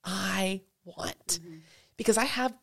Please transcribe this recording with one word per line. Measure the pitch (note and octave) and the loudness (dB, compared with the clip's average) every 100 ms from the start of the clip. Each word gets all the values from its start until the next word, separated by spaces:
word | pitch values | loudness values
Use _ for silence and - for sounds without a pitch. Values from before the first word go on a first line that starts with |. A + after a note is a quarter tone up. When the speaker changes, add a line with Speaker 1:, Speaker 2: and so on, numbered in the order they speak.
Speaker 1:
I | - F#3+ F#3+ F#3+ F#3+ F#3+ - _ | -4 -2 0 0 0 0 -6 _
want | - - - - - E3+ | -20 -8 -8 -8 -4 -4
Speaker 2:
Mm-hmm. | E3+ D#3+ - - _ - | -4 -18 -20 -20 _ 0
Speaker 1:
because | A#3 A3 | 4 4
I | |
have | C4 B3 B3+ B3+ | 4 2 -2 -2